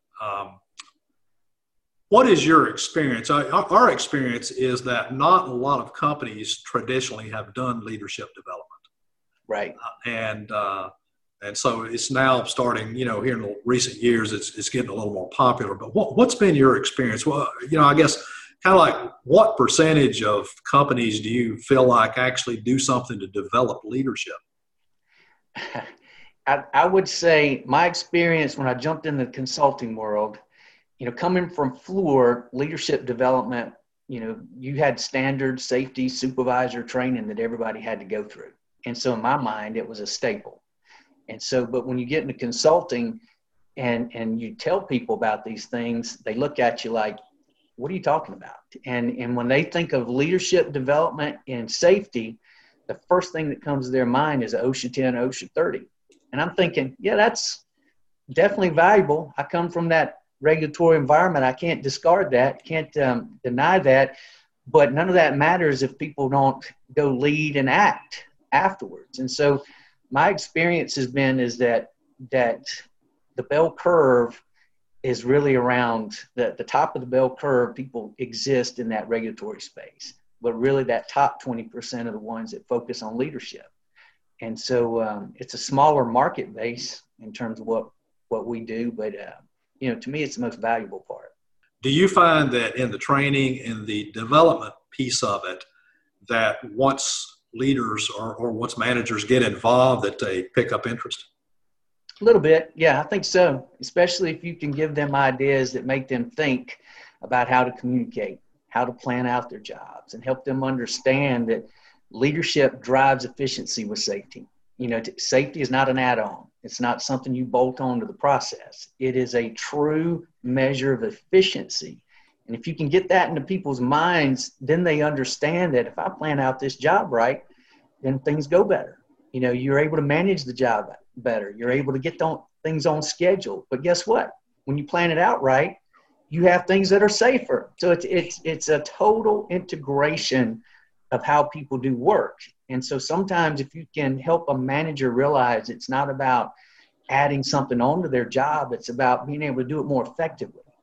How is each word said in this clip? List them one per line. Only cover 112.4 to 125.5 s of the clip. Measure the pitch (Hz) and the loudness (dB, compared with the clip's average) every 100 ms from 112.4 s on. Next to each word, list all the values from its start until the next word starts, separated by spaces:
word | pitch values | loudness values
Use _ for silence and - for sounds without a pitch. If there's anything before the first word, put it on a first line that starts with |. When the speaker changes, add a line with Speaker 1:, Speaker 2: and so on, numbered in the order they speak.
| 160 156 135 - | -2 2 2 0
Speaker 2:
drives | - 131 135 131 | 0 4 4 2
efficiency | 123 - 139 - - - | -2 -6 -6 -6 -8 -8
with | 104 104 | -6 -6
safety. | - 101 - - - _ _ - | -6 -6 -10 -20 -20 _ _ -10
You | 123 | -6
know, | 113 | -4
t-, | 113 - | -6 -8
safety | - 131 143 156 | 0 0 0 -4
is | 139 | -2
not | 131 131 | 0 2
an | 131 | 2
add-on. | 127 117 104 92 - _ | 0 0 -2 -8 -18 _
It's | - - | -18 -4
not | 123 120 | -4 -2
something | - 131 131 | -4 -6 -4
you | 127 | -6
bolt | 127 123 131 127 | -2 0 0 0
on | 131 120 | -4 -4
to | 104 | -6
the | |
process. | - - 120 - - - - - _ | -2 0 0 -2 -10 -16 -20 -20 _
It | 131 127 | -2 -2
is | 123 | -2
a | 123 113 | -2 -4
true | 110 - 147 147 156 170 170 - _ | -8 -8 -2 0 0 0 -2 -6 _
measure | 123 131 131 135 135 | -4 0 0 0 0
of | 127 | -2
efficiency. | 110 - _ 190 190 143 - - - - _ _ _ _ - | -4 -8 _ 4 4 -2 -8 -10 -10 -16 _ _ _ _ -12
And | 117 | -10
if | 160 | -8
you | |
can | 165 151 | -4 0
get | 175 190 | 0 4
that | 190 170 | 2 2
into | 160 | -2
people's | 135 190 147 127 | -4 -6 -4 -2
minds, | 123 147 170 175 143 127 - - | 2 2 2 2 2 0 -4 -8
then | 135 165 | -2 2
they | 175 151 | 2 2
understand | 151 143 127 - 147 | 0 -2 -4 -2 -2